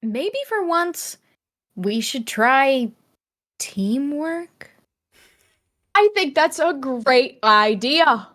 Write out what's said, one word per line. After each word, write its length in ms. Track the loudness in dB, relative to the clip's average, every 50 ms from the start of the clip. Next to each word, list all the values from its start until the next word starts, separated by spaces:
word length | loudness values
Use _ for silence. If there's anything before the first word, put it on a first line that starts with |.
Maybe 360 | -6 -6 -6 -4 -4 -4 -4 -6 -8
for 180 | -4 -4 -4 -2
once, 520 | 0 0 -2 -2 -2 -6 -8 -12 -12 -14 _ _ _ _ _ _ _ _ _ _ _ _
we 260 | -6 -4 -2 -2 -2
should 240 | -4 -4 -6 -6 -8
try 640 | -8 -4 0 2 4 4 4 4 4 2 0 0 -4 -6 _ _ _ _ _ _ _ _ _ _ _ _ _
teamwork? 1120 | -14 -12 -6 -6 -4 -2 -2 -2 -2 -4 -4 -4 -4 -4 -6 -6 -8 -12 _ _ -20 -20 _ _ _ _ _ _ _ _ _ _ _ _ _ _ _ _ _ _ _ _ _ _ _ _ _
I 160 | 4 4 4 4
think 220 | 2 -2 0 2
that's 240 | 2 2 2 2 0
a 140 | -2 -2 -2
great 640 | -2 -6 -6 -6 -4 0 2 4 4 2 2 -2 _ 2
idea. 840 | 4 4 6 6 4 0 -2 -2 -2 2 2 4 4 2 0 0 -12 _